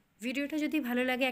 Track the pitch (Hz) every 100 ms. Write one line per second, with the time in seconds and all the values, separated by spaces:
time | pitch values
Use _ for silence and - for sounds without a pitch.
0 | _ _ 226 262 285 311 294 311 240 240
1 | 254 254 262